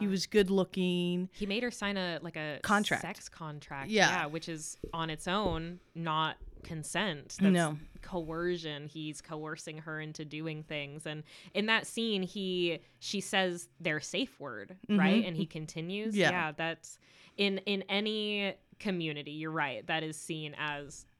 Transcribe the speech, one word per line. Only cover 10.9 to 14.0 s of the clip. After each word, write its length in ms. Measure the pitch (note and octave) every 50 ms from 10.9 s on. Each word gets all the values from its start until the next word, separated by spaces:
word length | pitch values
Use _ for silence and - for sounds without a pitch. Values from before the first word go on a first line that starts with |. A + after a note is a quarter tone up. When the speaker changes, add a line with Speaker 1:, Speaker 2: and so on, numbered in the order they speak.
| C#3+ D3+ -
Speaker 2:
And 160 | E3 D3+ D#3 D#3 - - - - - -
in 140 | G3 G#3
that 200 | A3 A3+ A3 -
scene, 360 | - - A#3 A3+ A3+ G#3+ G3 F#3
he, 580 | F3+ - G#3 F#3+ F#3 F#3 F3+ F3 E3+ E3 - - - _ -
she 200 | - - - G3
says 480 | F#3 - - G3 F#3+ F#3 F3 F3 - - _ -
their 220 | E3+ E3+ D#3 D3+